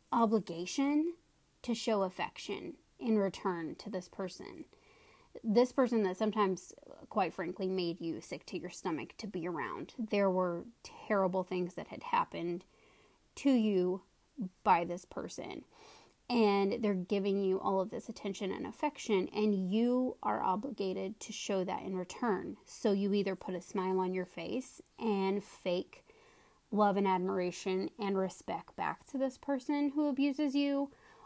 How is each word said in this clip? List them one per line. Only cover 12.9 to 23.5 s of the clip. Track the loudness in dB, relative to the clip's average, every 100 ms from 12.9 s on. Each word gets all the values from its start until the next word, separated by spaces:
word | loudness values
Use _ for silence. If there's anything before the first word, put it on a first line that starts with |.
| -20 -20 _ _ 0
to | 4
you | 6 6 4 2 0 -6 _ _ -8 -8 -2
by | 4 4
this | 4 -4
person. | -8 -8 -8 -8 -10 -12 -14 -20 -20 -20 -20 _ -2
And | 4 6 6 2 2
they're | 0
giving | 0 0 0 2 2
you | 4 2
all | 2 2
of | 0
this | -4 -10
attention | -8 -6 -4 -4
and | -4 -6
affection, | -4 -4 -2 0 2 2
and | 0 2 2 2
you | 2 4 2 0 -2
are | -2 0
obligated | 2 0 -2 -4 -4 -2 -6 -8
to | -10
show | -8 -2 0
that | 0 -4
in | -4
return. | -4 -6 -4 0 0 -2 -10 -14
So | -2 2
you | 2 2
either | 2 0 -2
put | -4